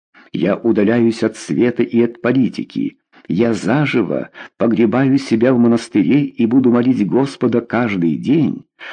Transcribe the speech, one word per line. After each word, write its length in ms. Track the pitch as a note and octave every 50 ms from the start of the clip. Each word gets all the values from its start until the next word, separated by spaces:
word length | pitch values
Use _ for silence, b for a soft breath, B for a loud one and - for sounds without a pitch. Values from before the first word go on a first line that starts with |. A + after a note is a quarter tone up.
| _ _ _ b b b
Я 260 | b - - G2+ G2 -
удаляюсь 680 | - A#2 A2 G#2+ G#2 G2+ A#2 A#2+ A#2 A#2 A2+ - A#2+
от 140 | A2 A2 -
света 440 | - - D#2+ C#2+ A2+ B2 A#2+ -
и 180 | A#2+ - - A#2 A#2+
от 180 | A#2 A#2 -
политики. 760 | - A#2+ B2 C3+ B2 F#2+ - - - - - A1 A1 - - _ _ _ b b b b
Я 280 | D#2+ F2+ A#2 A#2 A2+
заживо 760 | F#2 - F2+ A#2 D3 D3+ C3 - B2 G#2 E2 C#2+ B1+ - - B B B B B -
погребаю 600 | G2 A#2 A2+ F#2 A#2+ G#2+ G2 B2+ C#3 C3 C3+ C3+
себя 380 | C3+ - A#2+ A2 A#2 C3 C3
в 20 | A#2+
монастыре 680 | A#2+ A#2 A#2 A2+ - - - A2 F2+ - A#2 D3 C#3+
и 200 | C3+ - - A#2
буду 260 | A2 B2 C#3 B2 A#2+
молить 360 | A#2 A#2+ A#2+ B2+ B2+ A2 G#2 F2
Господа 540 | - A#2+ C#3 C#3 - - C3 A#2+ A2+ A#2+
каждый 540 | A2+ - - A#2 B2 A2 G2+ F#2 E2+ E2 D2+
день, 500 | A#1+ - A2 C#3 E3 C#3 F#2+ - - - _ _ - B B